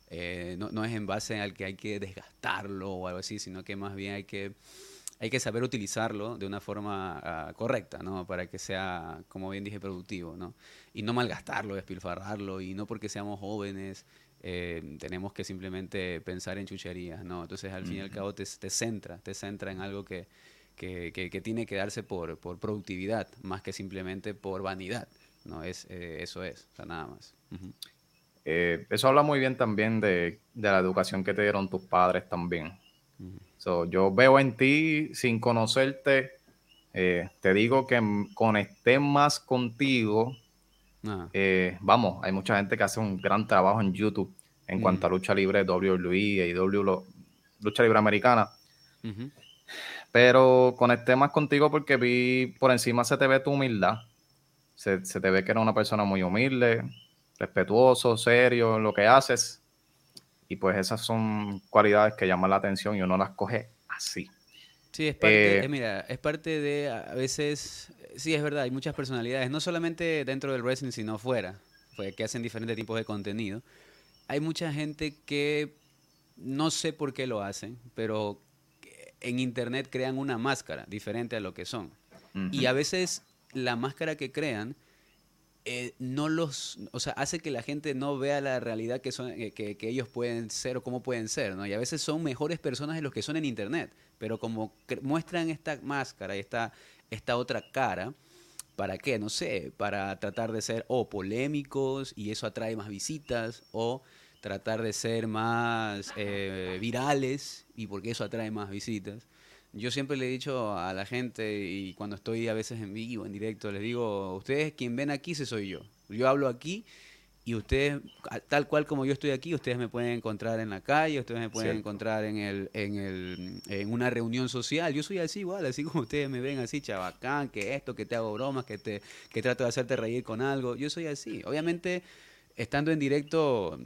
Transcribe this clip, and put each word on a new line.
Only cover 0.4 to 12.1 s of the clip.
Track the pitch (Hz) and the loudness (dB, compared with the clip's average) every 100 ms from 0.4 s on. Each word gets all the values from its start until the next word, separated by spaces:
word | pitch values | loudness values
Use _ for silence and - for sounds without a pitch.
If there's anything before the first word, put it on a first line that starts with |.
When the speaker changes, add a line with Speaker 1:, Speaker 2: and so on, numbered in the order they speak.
| 87 90 | -8 -8
Speaker 1:
no, | 104 | -6
no | 107 110 | -4 -2
es | |
en | 113 98 | -4 -4
base | 104 - 107 | -4 -4 -6
al | 101 | -6
que | 87 95 | -6 -10
hay | 95 | -8
que | 107 104 | -8 -8
desgastarlo | 95 95 - _ - 92 98 98 98 | -8 -12 -18 _ -4 -4 -6 -8 -8
o | 92 92 | -8 -8
algo | 90 | -8
así, | - 107 | -10 -10
sino | 101 92 | -12 -12
que | 92 98 | -10 -10
más | 98 98 | -10 -10
bien | 98 101 | -8 -10
hay | 95 | -10
que, | 101 98 - - - - - - - | -10 -10 -12 -20 -20 -20 -18 -16 -10
hay | 113 | -4
que | 127 | -4
saber | 117 117 | -2 -2
utilizarlo | 123 117 98 110 110 104 110 110 | -2 -4 -4 -4 -4 -4 -8 -8
de | 98 | -8
una | 101 | -8
forma, | - 101 104 98 95 73 | -8 -8 -6 -6 -8 -8
ah, | 85 80 78 - | -8 -8 -8 -6
correcta, | 117 120 85 - | -4 -4 -6 -12
¿no? | 92 95 90 | -8 -8 -6
Para | 90 90 | -8 -8
que | 92 | -10
sea, | - 95 95 90 82 82 - | -8 -6 -6 -6 -10 -14 -14
como | 95 95 | -12 -8
bien | 98 | -8
dije, | 101 101 | -10 -10
productivo, | 98 90 92 95 85 87 | -10 -10 -10 -10 -10 -12
¿no? | 92 - - - _ | -14 -14 -20 -20 _
Y | 113 | -8
no | 107 | -2
malgastarlo, | 123 117 - - - 104 98 | 0 -2 -4 -6 -6 -6 -8
despilfarrarlo, | - 90 90 | -8 -10 -8